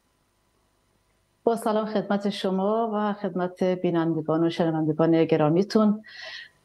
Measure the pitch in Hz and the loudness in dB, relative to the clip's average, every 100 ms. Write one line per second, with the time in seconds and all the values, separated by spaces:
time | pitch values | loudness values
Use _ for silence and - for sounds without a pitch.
0 | _ _ _ _ _ _ _ _ _ _ | _ _ _ _ _ _ _ _ _ _
1 | _ _ _ _ 233 226 226 214 214 214 | _ _ _ _ -10 -6 -4 -4 -4 -6
2 | 190 202 202 196 190 190 196 220 226 208 | -4 -4 -4 -4 -4 -2 -2 -2 -2 -2
3 | 208 202 190 175 180 180 185 180 180 170 | -4 -4 -6 -4 -6 -2 -2 0 0 0
4 | 165 156 156 160 165 165 165 160 156 156 | 0 -2 -2 0 0 2 0 2 0 2
5 | 165 165 160 160 151 170 202 220 214 214 | 4 4 4 4 4 4 2 4 4 2
6 | - - - - - _ | -4 -16 -14 -14 -16 _